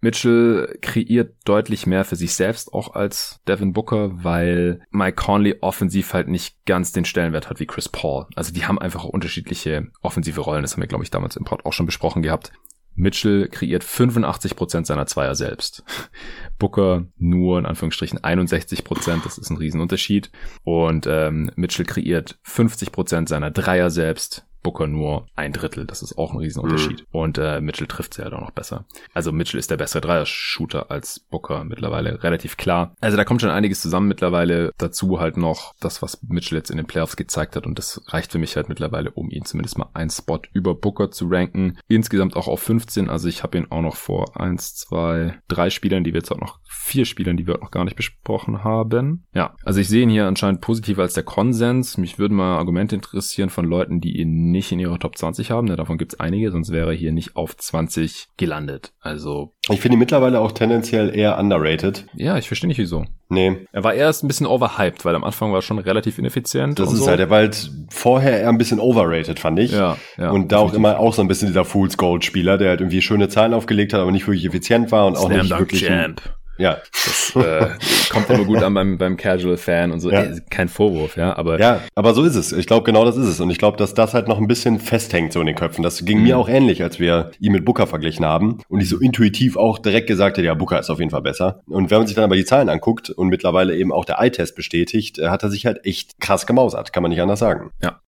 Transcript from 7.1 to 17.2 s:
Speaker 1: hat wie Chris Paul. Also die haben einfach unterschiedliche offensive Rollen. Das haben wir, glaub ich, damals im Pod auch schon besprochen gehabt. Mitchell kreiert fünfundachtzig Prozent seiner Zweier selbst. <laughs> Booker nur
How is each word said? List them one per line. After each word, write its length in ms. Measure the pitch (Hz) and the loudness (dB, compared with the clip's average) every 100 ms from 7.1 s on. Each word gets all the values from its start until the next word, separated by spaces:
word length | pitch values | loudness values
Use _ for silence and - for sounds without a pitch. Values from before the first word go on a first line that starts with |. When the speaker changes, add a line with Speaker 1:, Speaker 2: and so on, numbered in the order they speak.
| - 85 78 - | -2 -2 -2 -6
Speaker 1:
hat 100 | - | -10
wie 60 | 78 | -8
Chris 240 | - - | -8 -10
Paul. 340 | - 80 67 - | -6 -4 -4 -8
Also 200 | - 85 | -10 -8
die 100 | 85 | -6
haben 140 | - 101 | -2 -2
einfach 260 | 87 85 | -4 -8
unterschiedliche 840 | 90 - 80 - 78 85 - 76 - _ | -6 -6 -4 -8 -8 -8 -4 -4 -6 _
offensive 400 | - - 78 76 | -6 -4 -4 -4
Rollen. 220 | 71 76 | -4 -4
Das 100 | 73 | -4
haben 80 | - | -6
wir, 80 | - | -6
glaub 140 | - | -6
ich, 80 | - | -4
damals 260 | 50 50 - | -4 -4 -8
im 80 | |
Pod 220 | - - - | -8 -6 -6
auch 80 | |
schon 100 | - | -4
besprochen 380 | 85 - 82 - | -4 -2 -2 -2
gehabt. 280 | 78 - - _ _ _ _ | -2 -4 -6 _ _ _ _
Mitchell 540 | - 90 - 107 101 98 | 0 0 0 2 2 0
kreiert 360 | - - 87 | -4 -2 -2
fünfundachtzig 720 | - - 123 117 85 - 98 - | -4 0 2 2 -2 -2 -6 -4
Prozent 300 | 90 82 82 | -4 -4 -2
seiner 200 | 73 69 | -4 -2
Zweier 280 | - 67 | -2 -2
selbst. 500 | 69 - - - - - - - - | -2 -6 -6 -10 -10 -16 -14 -14 -16
<laughs> 380 | - - - - | -16 -14 -12 -2
Booker 460 | 101 - 98 90 87 | -2 2 2 2 -2
nur 400 | _ | _